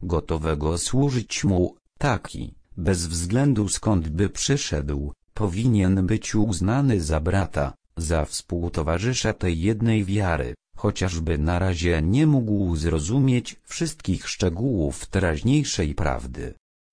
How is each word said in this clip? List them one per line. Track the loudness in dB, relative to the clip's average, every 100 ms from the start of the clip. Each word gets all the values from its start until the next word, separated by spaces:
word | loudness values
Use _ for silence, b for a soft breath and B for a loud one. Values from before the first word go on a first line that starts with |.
gotowego | -2 -2 0 -2 0 0 0 -2
służyć | 0 2 2 0 -4 -2
Mu, | 2 2 2 -2 _ -4
taki, | -2 -2 -6 -10 -10 -12 _ -4
bez | 0 0 -2
względu | -4 0 2 2 2 0
skąd | 0 0 2 0
by | 0 0
przyszedł, | 0 -2 -2 0 -4 -2 -4 -6 -10 _
powinien | -2 -2 2 2 4 4 4 2
być | 0 0 0
uznany | 2 2 0 2 2 2
za | 2 0
brata, | 2 0 0 -2 -4 -6 _ -8
za | -2 0 -2
współtowarzysza | -6 -6 -4 -2 -2 -2 0 0 0 -2
tej | 0 -2 0
jednej | 0 2 2 2 2
wiary, | 0 0 0 -4 -8 _ -4
chociażby | -2 0 -2 -2 -2 0
na | 0 2
razie | 0 0 0 2
nie | 2 4 4
mógł | 4 2 0 0 0
zrozumieć | 0 0 0 2 2 2 -2 -16
wszystkich | -14 -6 -6 -6 -4 -4 -4
szczegółów | -2 -2 0 -2 0 -2 -4 -4
teraźniejszej | 0 0 0 2 2 0 -2 -2 0
prawdy. | -2 -2 -6 -10 -12 -14 _ _ _